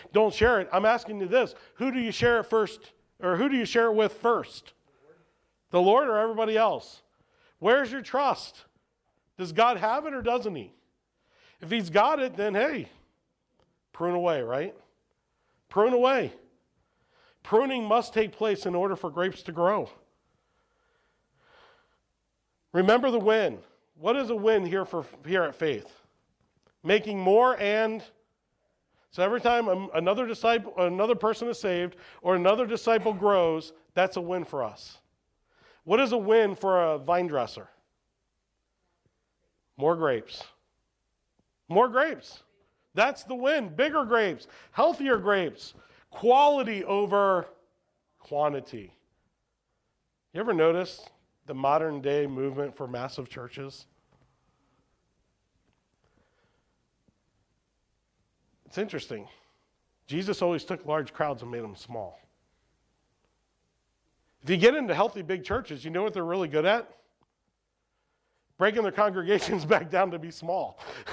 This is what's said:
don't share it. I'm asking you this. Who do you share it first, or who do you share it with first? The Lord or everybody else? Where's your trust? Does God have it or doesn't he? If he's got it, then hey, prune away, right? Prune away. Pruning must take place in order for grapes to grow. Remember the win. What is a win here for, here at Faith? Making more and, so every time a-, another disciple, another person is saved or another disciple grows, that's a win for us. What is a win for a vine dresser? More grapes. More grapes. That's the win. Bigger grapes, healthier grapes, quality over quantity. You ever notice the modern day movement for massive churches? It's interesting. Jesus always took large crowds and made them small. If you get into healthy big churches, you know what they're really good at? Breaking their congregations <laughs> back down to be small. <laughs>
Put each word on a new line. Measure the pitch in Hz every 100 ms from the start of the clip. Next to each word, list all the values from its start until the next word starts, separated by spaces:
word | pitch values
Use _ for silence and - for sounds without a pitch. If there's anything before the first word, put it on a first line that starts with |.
| -
don't | 202 214
share | - 220 226
it. | 180
I'm | 180 214
asking | 233 - 208
you | 185
this. | 240 226 - - -
Who | 254
do | 254
you | 233
share | - 233 233
it |
first, | - 226 202 - - _ _ _
or | 180 175
who | 277
do | 269
you | 220
share | 233 226
it |
with | 214 214
first? | 214 233 220 - - - _ _ _ _ _ _ _ _ _ _
The | 175
Lord | 180 233 285
or | 214
everybody | 226 220 220 220
else? | 220 139 - - _ _ _ _ _ _
Where's | 175 262 254
your | 262
trust? | 220 254 277 190 - - - _ _ _ _ _ _ -
Does | 185
God | 160 233 214
have | 214 254 311
it | 269
or |
doesn't | 226 247 208 160
he? | 101 _ _ _ _ _ _ _ _ _
If | 165
he's | 233 180
got | 165 240 302
it, | 262 -
then | 208 196
hey, | 269 277 131 _ _ _ _ _ _ _ _ _ _
prune | - 170 175
away, | 175 156
right? | 117 131 180 - _ _ _ _ _ _ _ _ _
Prune | 196 220
away. | 247 254 269 147 - _ _ _ _ _ _ _ _ _ _
Pruning | - 220 269 262 214
must | 226 226
take | 220 208
place | - 220 202 196
in | 175
order | 196 185
for | 175
grapes | 147 185 185
to | -
grow. | 165 175 208 120 - _ _ _ _ _ _ _ _ _ _ _ _ _ _ _ _ _ _ _ _ _ _ _ _ _ _ _
Remember | 170 185 240 262
the | 233
win. | 202 220 185 104 - _ _ _
What | 165 262
is | 240
a | 226
win | 208 220 180
here | 190 185
for, | 170 139 - 151
here | 185
at | 160 -
Faith? | 160 117 - - _ _ _ _ _ _ _ _
Making | 160 214 214 196
more | 185 208 254 247
and, | 202 214 220 220 - _ _ _ _ _ _ _ _ _ _
so | -
every | 185 240
time | 240 240 226
a-, | 185 190
another | 165 175 208 240
disciple, | 220 226 233 220 -
another | 180 185 214 240
person | 214 214 240
is | 233
saved | 202 175 175 - - -
or | 180 185
another | 180 220 240
disciple | 226 - 226 208
grows, | 202 202 196 170 160 160 - _
that's | - 185 185
a |
win | 175 180 160
for | 147
us. | 113 95 - - _ _ _ _ _ _ _ _
What | - 214
is | 262
a | 233
win | 202 226 208 190
for | 196 185
a | 170 151
vine | 135 175 180
dresser? | 147 113 - 101 _ _ _ _ _ _ _ _ _ _ _ _ _ _ _ _ _ _ _ _ -
More | 143 170
grapes. | 156 120 - - - _ _ _ _ _ _ _ _ _ _ _ -
More | 175 247
grapes. | 240 311 262 - - _ _ _ _ _ 165
That's | 240 277
the | - 247
win. | 262 311 208
Bigger | 151 285 302
grapes, | 240 233 208 135 - - -
healthier | - 311 233 277 226
grapes, | 185 202 165 - - - - _ _
quality | - 220 262 294 285 226 208
over | 170 202 208 202 196 185 - - _ _ _ _ _ _
quantity. | - 147 151 143 131 120 95 _ _ _ _ _ _ _ _ _ _ _ _ _ _
You | 165
ever | 220
notice | 180 160 170 180 - - _ _ _ -
the |
modern | 135 139 151 160 147
day | 135 143 143
movement | 131 139 135 143 -
for | 131
massive | 123 131 - 123
churches? | - 123 - 135 - - _ _ _ _ _ _ _ _ _ _ _ _ _ _ _ _ _ _ _ _ _ _ _ _ _ _ _ _ _ _ _ _ _ _ _ _ _ _ _ _ _ _ _ _ _ _ _ _
It's | -
interesting. | 208 156 - 113 98 _ _ _ _ _ _ _ -
Jesus | 147 196 202
always | 175 165
took | - 170 143
large | 156 131
crowds | - 151 131
and | 120
made | 120
them | 110 95
small. | - 117 95 - _ _ _ _ _ _ _ _ _ _ _ _ _ _ _ _ _ _ _ _ _ _
If | 131
you | 180
get | 214 302
into | 240
healthy | 156 220 214
big | 165 185
churches, | 185 220 - 147
you | 147
know | 170
what | 208
they're | 190
really | 170 185 170
good | 151 165
at? | 226 226 - _ _ _ _ _ _ _ _ _ _ _ _ _ _ _ -
Breaking | 190 220
their | 208
congregations | 180 208 185 170 202 - 208 151
<laughs> |
back | 202 170
down | 180 190
to | 170
be | 165
small. | - 165 185 120 -
<laughs> | - - -